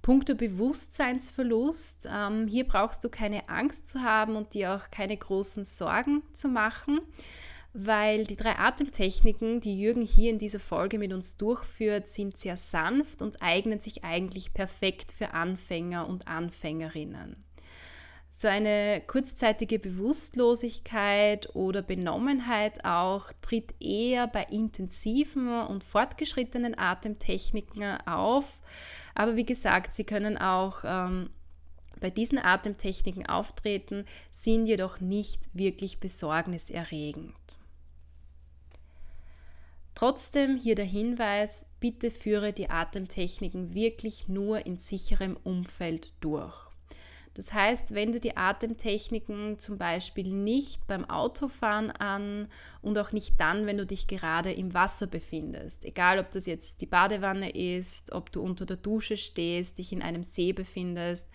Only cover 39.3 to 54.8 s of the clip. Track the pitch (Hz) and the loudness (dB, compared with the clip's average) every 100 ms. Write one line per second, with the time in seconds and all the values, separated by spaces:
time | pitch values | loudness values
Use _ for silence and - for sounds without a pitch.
39.3 | - - - - - - - 240 269 - | -16 -16 -16 -18 -18 -16 2 2 4 0
40.3 | 285 269 262 233 208 196 202 226 240 220 | 2 2 2 2 2 2 0 0 0 2
41.3 | 202 214 - - - 240 233 233 220 214 | 2 0 -4 -14 -4 -4 0 -4 -2 0
42.3 | 208 208 202 190 165 165 196 185 - 180 | 2 0 -2 -2 0 -2 -4 -6 -2 -2
43.3 | - 190 185 175 180 226 226 220 - - | -2 -4 -4 -6 0 0 0 -8 -6 -2
44.3 | 190 202 220 - 180 - 196 - - 190 | -2 0 -2 -2 -4 -4 -2 6 6 6
45.3 | - - 185 180 - 170 165 - - 156 | -4 -4 -4 -4 -6 -4 -4 -8 -6 -2
46.3 | 151 - - - - - - - - - | -2 -6 -14 -18 -20 -20 -20 -20 -20 -18
47.3 | - 185 214 202 240 - 208 214 233 233 | -10 -4 2 4 4 0 0 0 0 -2
48.3 | - 185 202 233 226 226 208 - 220 - | 0 0 0 -4 -2 -2 -2 -2 -4 -4
49.3 | 208 208 208 - 196 175 170 - - 185 | -6 -6 -6 -8 -4 -2 -2 -4 -6 -4
50.3 | 196 202 254 277 - - 190 - - 226 | -2 2 2 0 -4 -2 -4 -2 0 0
51.3 | - 277 - 226 208 214 - 202 196 202 | 0 -6 -2 0 0 -2 -4 -4 -2 -4
52.3 | 202 208 - - - 208 208 202 107 - | -6 -8 -12 -20 -8 -2 0 0 -4 6
53.3 | - 156 196 208 202 190 190 - 190 165 | 6 6 2 0 -2 -4 -2 -2 -2 0
54.3 | 165 180 - 185 175 | 0 0 -2 -2 2